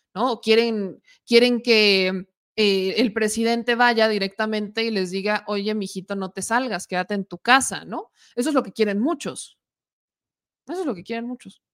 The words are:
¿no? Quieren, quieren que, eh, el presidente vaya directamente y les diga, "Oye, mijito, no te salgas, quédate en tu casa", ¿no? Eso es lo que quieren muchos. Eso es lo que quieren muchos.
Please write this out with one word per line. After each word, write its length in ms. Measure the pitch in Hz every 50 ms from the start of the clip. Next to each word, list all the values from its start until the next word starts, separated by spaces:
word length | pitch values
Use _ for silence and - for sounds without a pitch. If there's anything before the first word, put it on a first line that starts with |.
| _ _ -
¿no? 280 | 185 226 269 226 214
Quieren, 600 | - 220 220 226 233 233 226 214 196 185 - - _ _ _ _ _
quieren 380 | - 240 233 247 247 240 226
que, 640 | 240 240 226 214 214 202 196 190 185 185 190 185 185 _ _ _ _ _ -
eh, 380 | 220 214 202 196 190 185 190 165 208
el 160 | 254 208 -
presidente 600 | 220 214 214 220 226 226 226 233 233 233 247 240
vaya 320 | 233 247 240 233 220 220
directamente 800 | 220 214 202 196 190 - - 220 214 214 214 214 202 208 226 226
y 60 | 233
les 200 | 220 190 185 175
diga, 340 | 185 196 190 214 208 208 208
"Oye, 280 | 208 208 202 202 214 214
mijito, 400 | 220 190 190 - 190 180 - 202
no 160 | 196 190 185
te 120 | - 196
salgas, 440 | 196 - 226 247 262 247 196 175 -
quédate 280 | - 185 180 185 - 208
en 100 | 202 185
tu 140 | - 180 -
casa", 480 | - 240 247 269 254 - 175 151 165
¿no? 240 | 165 214 320 453 _ _ _ _ _ -
Eso 140 | 240 247 311
es 40 | 285
lo 80 | 269
que 120 | 208 196 -
quieren 260 | - 214 208 196 202
muchos. 580 | 233 311 311 - - 180 127 - - - _ _ _ _ _ _ _ _ _ _ _ _ _ _ _ _ _ _ _ _ _ _ _
Eso 140 | - 339 370
es 60 | 359
lo 80 | 294 208
que 100 | 170 185
quieren 220 | - 226 233 233
muchos. 360 | 240 254 - - 196 - _ _ _